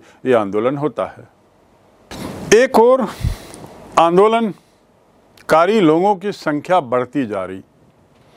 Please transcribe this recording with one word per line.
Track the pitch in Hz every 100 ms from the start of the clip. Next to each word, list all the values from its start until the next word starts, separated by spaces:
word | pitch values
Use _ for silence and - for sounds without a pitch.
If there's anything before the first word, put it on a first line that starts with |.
| - _ 127
ये |
आंदोलन | 117 101 104 120 143
होता | 147 - 90
है। | - - _ _ _ _ _ _ _ _ - - - - 214
एक | 254 226
और | 240 262 196 - - - - - - - - -
आंदोलनकारी | 165 175 214 226 220 - _ _ _ _ _ _ _ _ - 160 196 226
लोगों | 160 160 202 190
की | 202
संख्या | - 160 147 135 180
बढ़ती | 123 123 123 147 113
जा | 98 92
रही, | 95 - _ _ _ _ _ _